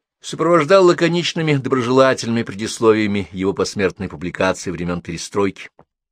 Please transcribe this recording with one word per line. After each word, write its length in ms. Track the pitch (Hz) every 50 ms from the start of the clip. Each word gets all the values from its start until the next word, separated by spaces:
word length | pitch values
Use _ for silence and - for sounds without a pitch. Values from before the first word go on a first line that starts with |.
| _ _ _ _
Сопровождал 680 | - - - - 156 165 175 170 147 143 190 196 185
лаконичными, 720 | 175 165 - 170 165 170 175 160 - - 170 160 156 147
доброжелательными 880 | 135 120 131 131 131 117 120 127 131 131 131 127 - - 117 117 117 110
предисловиями 840 | - 98 98 110 101 - - 120 113 107 107 107 101 101 101 95 -
его 220 | 92 92 92 98 90
посмертной 560 | 98 95 - - 104 98 90 85 - 95 85
публикации 640 | 82 76 87 87 - - 95 92 90 - - 98
времен 300 | 85 80 87 87 87 85
перестройки. 680 | - - 82 80 - - - 101 101 98 92 - - - _ _ _ _ _ _ _ _